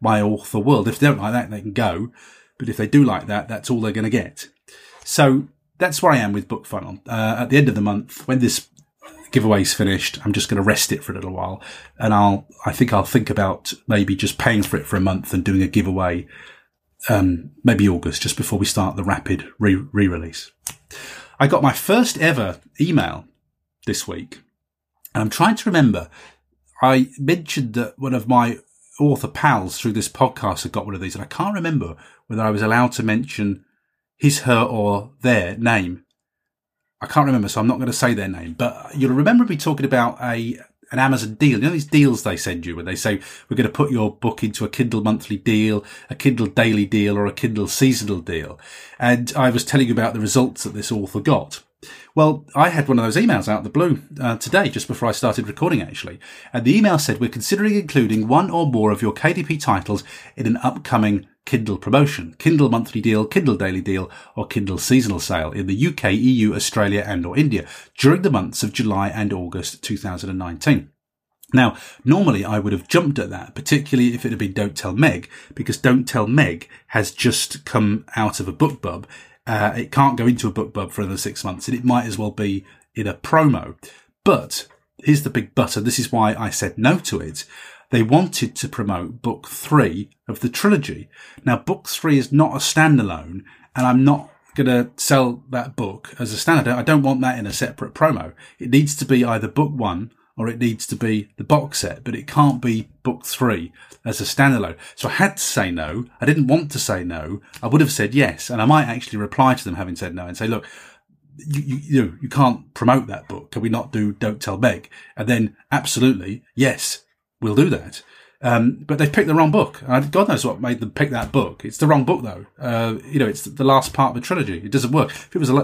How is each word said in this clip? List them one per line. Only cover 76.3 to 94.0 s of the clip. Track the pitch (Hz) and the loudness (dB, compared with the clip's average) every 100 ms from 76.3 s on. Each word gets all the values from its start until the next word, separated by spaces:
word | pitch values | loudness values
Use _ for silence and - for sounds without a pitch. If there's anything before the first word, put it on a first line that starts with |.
| 139 98 85 - - _ | 2 2 -2 -12 -20 _
has | 110 95 | -4 -4
just | - 120 - - - | 0 0 0 -4 -10
come | - 113 104 107 - | -4 0 2 0 -4
out | 117 107 - | -4 -4 -4
of | 92 | -8
a | |
BookBub. | 80 151 143 92 87 - - - _ | 0 0 0 -10 -10 -14 -20 -20 _
Uh, | - 107 104 117 | -6 0 0 -2
it | - | -2
can't | 139 139 120 | 2 2 4
go | 120 | 2
into | 120 110 | 2 -2
a | |
BookBub | 110 - 104 95 | -4 -6 -6 -8
for | - | -6
another | 98 92 | -6 -6
six | 101 - | -8 -8
months, | 98 90 - | -10 -8 -6
and | 120 | 0
it | |
might | 123 123 113 | 2 2 0
as | 101 | -4
well | 104 | -6
be | 107 104 98 - _ _ | -2 -4 -4 -8 _ _
in | - 101 | -6 -6
a | |
promo. | - - 160 151 92 71 - - - _ _ | -6 0 4 4 2 -6 -16 -20 -20 _ _
But | 202 127 - - - _ _ _ | 2 2 0 -12 -12 _ _ _
here's | - 147 | 2 2
the | 139 | 2
big | 120 98 - | -4 -2 -2
but, | - 107 | -2 -2
and | |
this | 117 120 | -2 -2
is | 117 | -2
why | 117 107 | 0 0
I | 110 104 | 0 -6
said | - 95 - | -4 -6 0
no | 123 180 | 2 2
to | - 90 | -2 -8
it. | 78 - - - - - - | -8 -12 -16 -20 -20 -20 -2
They | 117 | 0
wanted | 110 156 185 - - | 4 4 2 -2 -6
to | - - | -6 -8
promote | - 104 90 87 120 | -6 -4 -4 -8 -6
book | 120 - - | -6 -6 -12
three | - - 151 101 90 - _ - | -14 2 4 4 -2 -10 _ -12
of | 107 | -6
the | 120 | -6
trilogy. | - 202 175 - - - - - - | 0 2 2 0 -12 -16 -20 -20 -6
Now, | 127 120 | -2 -2
book | - 127 - | -2 -6 -6
three | - 160 139 | -4 2 2
is | 120 | 4
not | 143 156 | 2 2
a | 131 | 2
standalone, | - 160 156 135 101 80 80 98 - _ _ | -2 2 6 4 2 -6 -10 -14 -16 _ _
and | 127 | -2
I'm | 127 127 | 2 4